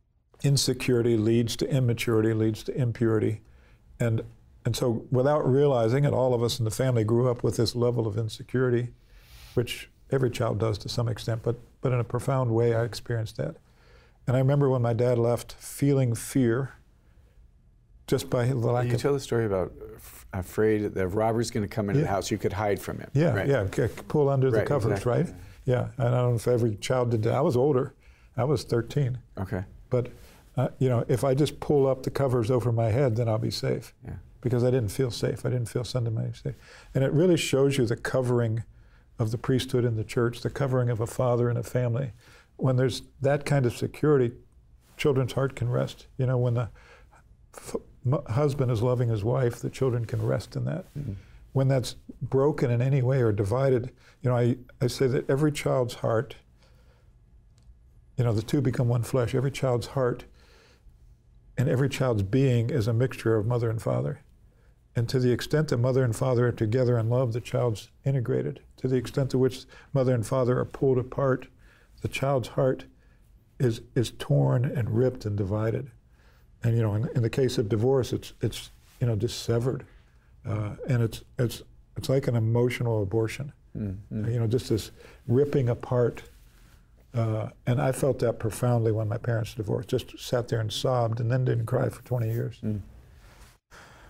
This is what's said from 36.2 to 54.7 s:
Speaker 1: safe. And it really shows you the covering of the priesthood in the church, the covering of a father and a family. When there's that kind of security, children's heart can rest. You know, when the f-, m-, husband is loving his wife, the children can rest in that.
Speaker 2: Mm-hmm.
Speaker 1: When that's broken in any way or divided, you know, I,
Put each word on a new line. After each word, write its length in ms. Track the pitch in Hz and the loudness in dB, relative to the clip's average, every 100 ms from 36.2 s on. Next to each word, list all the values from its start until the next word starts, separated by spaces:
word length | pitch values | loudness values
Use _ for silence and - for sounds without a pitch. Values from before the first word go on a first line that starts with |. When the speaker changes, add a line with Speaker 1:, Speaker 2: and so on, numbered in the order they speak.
| 123 | -6
Speaker 1:
safe. 200 | 113 139 123 - - - | -6 -10 -10 -16 -20 -6
And 100 | 135 | -2
it 80 | 135 | 2
really 240 | 147 185 170 | 4 4 4
shows 400 | - 135 139 139 | 2 2 2 2
you 80 | |
the 120 | 113 113 | 0 0
covering 680 | - 131 123 123 117 113 - - - - - - | -2 0 2 2 2 -2 -6 -14 -20 -20 -14 -4
of 120 | 110 | -2
the 60 | 110 | -2
priesthood 460 | - 131 - 127 | 0 0 0 0
in 120 | 120 110 | 0 -2
the 80 | |
church, 360 | 107 - 117 117 | -4 0 0 -2
the 100 | 123 | -8
covering 380 | - 139 127 120 | -4 -2 0 0
of 120 | 117 | -2
a 60 | 113 | -4
father 440 | - 127 120 120 | -2 0 2 2
and 80 | 120 | -2
a 40 | |
family. 500 | 113 127 123 117 131 - - - _ - | -2 -2 -2 -2 -4 -10 -20 -20 _ -4
When 200 | 139 127 | 0 2
there's 260 | 131 - - - | 0 -2 -12 -4
that 240 | 135 143 | 0 0
kind 220 | - 143 123 | 2 2 2
of 100 | - | 0
security, 560 | 117 - 151 147 123 120 - - - - _ - | -6 0 4 4 4 -2 -18 -20 -20 -20 _ -4
children's 360 | 151 131 127 | 0 2 0
heart 200 | - 135 - | 0 -2 -2
can 120 | 117 | -2
rest. 380 | 123 131 - - - | -2 -2 -6 -16 -4
You 100 | 127 | -2
know, 120 | 127 | 0
when 160 | 123 | 0
the 140 | 120 110 - - - - - - - - - | 0 -4 -8 -20 -20 -20 -20 -20 -20 -20 -20
f-, 200 | - - - - 123 | -10 -10 -10 -8 -2
m-, 120 | 147 - | -2 -2
husband 420 | 107 147 123 123 | 0 0 0 0
is 100 | 117 | 2
loving 260 | 123 123 120 | 2 2 0
his 140 | 110 | 0
wife, 320 | 104 135 123 117 | 0 2 0 -2
the 100 | 131 | -8
children 340 | - 135 120 110 | -2 -2 0 -4
can 180 | 110 | -4
rest 300 | 110 131 - - | -2 -2 -4 -6
in 80 | |
that. 220 | 123 156 190 147 | -6 -6 -8 -10
Speaker 2:
Mm-hmm. 140 | 147 98 - - - | -8 -10 -14 -20 -6
Speaker 1:
When 160 | 131 135 | 0 2
that's 280 | 135 - - - - | 2 -2 -10 -16 -12
broken 480 | 123 131 139 151 135 | -2 2 2 2 0
in 100 | 120 | 0
any 180 | 127 139 | 2 2
way 200 | 123 135 | 2 2
or 100 | 117 | 2
divided, 580 | 101 98 123 135 127 123 - - - | 2 0 0 2 2 -2 -12 -20 -6
you 80 | 127 | 0
know, 60 | 123 | 2
I, 200 | 120 123 - | 2 0 -6